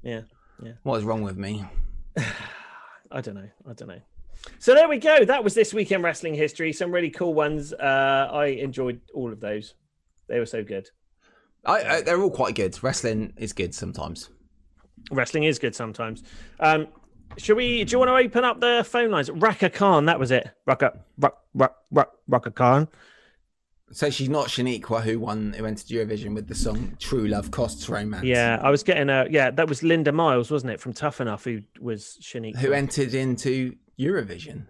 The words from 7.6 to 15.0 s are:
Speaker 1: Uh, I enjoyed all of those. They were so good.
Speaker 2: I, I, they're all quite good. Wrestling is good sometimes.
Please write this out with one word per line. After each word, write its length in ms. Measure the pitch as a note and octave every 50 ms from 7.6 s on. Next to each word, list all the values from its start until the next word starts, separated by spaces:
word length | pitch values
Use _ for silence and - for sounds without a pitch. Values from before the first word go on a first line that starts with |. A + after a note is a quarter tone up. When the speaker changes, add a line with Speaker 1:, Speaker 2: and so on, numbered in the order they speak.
| C#3+ D3+ -
Speaker 1:
Uh, 540 | - - C#3 C3+ C3+ C3+ C3+ C3+ C3+ C#3 B2+
I 140 | A#2+ D3 D3 C#3+
enjoyed 520 | C3+ A#2+ C3+ C3+ B2 C3 C3 B2 A#2+ A#2+ _ _ -
all 180 | - B2+ A#2+
of 80 | A2 G#2
those. 360 | A2 G#2 G#2+ G#2+ A2 - _ _ _ _ _ _ _ _ _ _ _ _
They 120 | A#2+ A#2+
were 60 | A#2 A2+
so 160 | - A#2 G#2
good. 260 | G2 G2+ G2 F#2+ _ _ _ _ _ _ _ _ _ _ _ _ _ _ _ _
Speaker 2:
I, 200 | - F3 A3 - - D3 E3
I, 40 |
they're 180 | - D#3 F3 F3
all 120 | G3 F#3+
quite 240 | - - C3 G2+ A2
good. 260 | A2 G2+ F#2 - -
Wrestling 520 | - B2+ C3 - - A#2+ A2 G#2+ A2 G2+ - -
is 160 | A2 G#2 -
good 220 | - F#2 E2+ -
sometimes. 540 | - - F#2 - - D2+ D#2 E2 - - - _ _ _ _ _ _ _ _ _ _ _ _ _ -